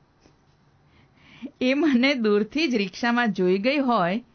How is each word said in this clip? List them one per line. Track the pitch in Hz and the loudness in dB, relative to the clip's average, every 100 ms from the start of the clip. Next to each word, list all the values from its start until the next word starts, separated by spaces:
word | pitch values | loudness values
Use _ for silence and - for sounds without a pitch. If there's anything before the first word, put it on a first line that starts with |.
| _ _ _ _ _ _ _ _ _ _ _ _ - - 254 - | _ _ _ _ _ _ _ _ _ _ _ _ -20 -18 -18 -4
એ | 254 | -2
મને | 277 311 247 269 | 0 2 2 2
દૂરથી | 285 214 208 208 285 320 | 2 2 2 0 -2 -2
જ | |
રિક્ષામાં | 240 190 - 240 240 240 | 0 -2 -4 -2 0 0
જોઈ | 185 180 190 | 0 0 0
ગઈ | 220 285 | 0 0
હોય | 262 233 170 202 - | 0 0 0 -4 -8